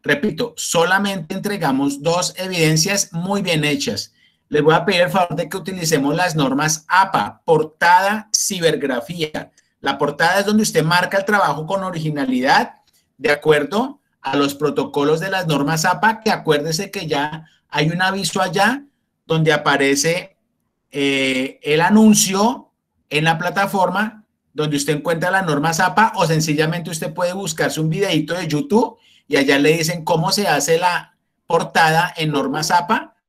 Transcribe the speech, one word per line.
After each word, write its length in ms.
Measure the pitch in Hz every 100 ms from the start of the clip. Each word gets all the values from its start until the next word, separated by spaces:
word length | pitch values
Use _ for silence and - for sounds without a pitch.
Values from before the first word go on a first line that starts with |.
Repito, 520 | - 143 214 160 120 -
solamente 760 | - 175 170 190 202 196 156
entregamos 680 | 196 208 202 156 131 139 139
dos 320 | 160 175 175 -
evidencias 760 | 185 180 156 156 190 208 -
muy 280 | 165 185 202
bien 220 | 180 160
hechas. 500 | 147 143 - 101 - _ _ _ _
Les 120 | 147
voy 140 | 147 165
a 80 |
pedir 200 | 160 175
el 60 | 175
favor 280 | 185 175 165
de 100 | 165
que 80 | 196
utilicemos 580 | 160 185 160 151 143
las 220 | 160 180 156
normas 480 | 131 135 156 - -
apa, 520 | 180 190 135 104 - -
portada, 840 | 156 156 _ 170 - 196 214 - -
cibergrafía. 1160 | - 190 165 147 135 123 139 170 156 - - _ _ _
La 180 | 139 139
portada 440 | 147 147 170 190
es 40 | 196
donde 180 | 214
usted 200 | 208 160
marca 340 | 156 190 185 196
el 60 |
trabajo 420 | 196 202 180 156 160
con 180 | 196 185
originalidad, 960 | 170 156 143 131 127 131 185 247 - _ _ _ _
de 140 | 143
acuerdo 680 | 147 156 147 285 202 277 - _ _
a 160 | 135 143
los 200 | 143 -
protocolos 680 | 147 143 135 147 143 160
de 80 | 190
las 180 | 190 165
normas 380 | 143 139 160 180
apa, 340 | 175 220 220
que 120 | 214
acuérdese 600 | 170 165 147 156 160 190
que 160 | 196 165
ya 400 | 147 151 160 - _ _
hay 200 | 147 156
un 120 | 175
aviso 400 | 185 196 180 196
allá 420 | 185 170 208 277 - _ _ _ _
donde 280 | 160 156
aparece, 840 | 147 151 139 139 139 160 175 180 _ _ _ _ _ _
eh, 680 | 147 139 139 135 131 135 -
el 160 | 143 156
anuncio 960 | 175 214 220 208 185 190 220 277 - _ _ _ _
en 140 | 147
la 140 | 160 160
plataforma 840 | 175 170 196 202 180 185 220 - _ _ _
donde 240 | 147 151 143
usted 200 | 143 147
encuentra 340 | 160 165 180
las 140 | 190 175
normas 340 | 143 156 160
apa, 320 | 180 - 220 -
o 120 | 165
sencillamente 640 | 160 156 147 156 175 170
usted 200 | 165 175
puede 220 | - 269
buscarse 460 | 202 185 - 143 -
un 100 | 160
videito 460 | 190 196 160 156 170
de 120 | 160
YouTube 520 | 147 143 208 277 - _ _ _
y 100 | 143
allá 200 | 139 139
le 180 | 151 165
dicen 280 | 160 175
cómo 280 | 156 165 190
se 160 | 196 190
hace 300 | 147 - 165
la 400 | 180 170 - _ _ _ _
portada 680 | 165 160 185 160 160 175 -
en 160 | 156
normas 380 | 143 131 151 156
apa 460 | 175 143 240 - _